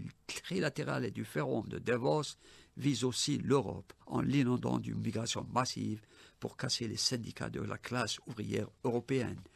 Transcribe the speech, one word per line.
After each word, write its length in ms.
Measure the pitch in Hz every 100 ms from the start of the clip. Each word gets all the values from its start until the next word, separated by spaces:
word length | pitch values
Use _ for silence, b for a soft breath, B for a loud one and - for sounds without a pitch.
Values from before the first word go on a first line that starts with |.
| 110 - -
trilatérale 760 | - - 185 156 143 135 139
et 80 | 117
du 120 | 117
forum 440 | 113 147 139 127 101
de 100 | -
Davos 560 | - 120 135 151 143 - b b b -
vise 280 | 131 120
aussi 340 | 123 117 - 143
l'Europe 540 | - 139 101 - - - -
en 140 | 123
l'inondant 600 | 127 139 123 123 123 123
d'une 200 | 113 110
migration 460 | 113 110 120 - -
massive 460 | - 127 107 107 107 b b b _
pour 160 | 117 -
casser 320 | 123 - 117
les 80 | 104
syndicats 540 | - 123 110 - -
de 100 | 113
la 180 | 104 104
classe 400 | - 123 113 - -
ouvrière 400 | 117 107 107 107 -
européenne. 560 | 131 120 117 135 107 - -